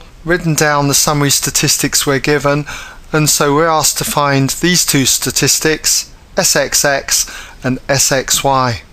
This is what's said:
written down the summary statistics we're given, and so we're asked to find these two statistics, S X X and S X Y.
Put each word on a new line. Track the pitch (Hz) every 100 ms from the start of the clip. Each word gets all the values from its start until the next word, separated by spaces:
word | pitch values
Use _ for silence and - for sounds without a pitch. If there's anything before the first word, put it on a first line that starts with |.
| - -
written | 160 175 165
down | 151 156 147 143
the |
summary | 135 - 147 143
statistics | - - - 147 - 143 - -
we're | 135
given, | 139 147 139 143 143 - - - -
and | 156 151
so | - 147
we're | 143 165
asked | 156 - -
to | -
find | 156 143 135 131
these | - 175 175 -
two | 143 127
statistics, | - 135 - 139 - 160 156 - - - - - -
S | 175 156
X | 131 - 147
X | 139 - - - - - -
and | 127 127 -
S | 135 -
X | 135 - -
Y. | 139 135 127 110 -